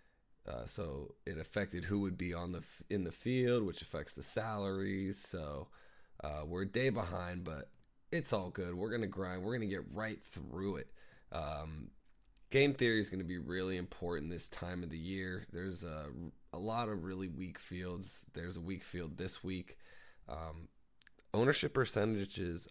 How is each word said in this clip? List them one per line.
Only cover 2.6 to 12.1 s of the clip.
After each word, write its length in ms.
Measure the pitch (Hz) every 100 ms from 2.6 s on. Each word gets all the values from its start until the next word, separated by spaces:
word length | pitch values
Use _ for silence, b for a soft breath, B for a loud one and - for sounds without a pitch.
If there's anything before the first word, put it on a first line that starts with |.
| - - -
in 140 | 104
the 80 | 90
field, 540 | - - 127 123 120
which 180 | 104 82
affects 300 | 78 80 73
the 100 | -
salaries. 960 | - - 110 107 98 95 98 98 95 98
So, 520 | - 92 76 71 - B B B B -
uh, 220 | 73 73 76
we're 160 | 87
a 40 | 98
day 220 | 113 131
behind, 520 | 110 90 90 90 90
but 300 | 90 76 - - - _ -
it's 200 | - -
all 180 | 110 90
good. 260 | 95 90 90
We're 160 | 107
gonna 160 | 117 107
grind. 340 | 90 95 92
We're 120 | 95
gonna 120 | 123 107
get 240 | 95 -
right 300 | 80 110 107
through 540 | - - 71 78 98 85
it. 160 | 65 B B B B
Um, 580 | - 76 76 78 78 - - -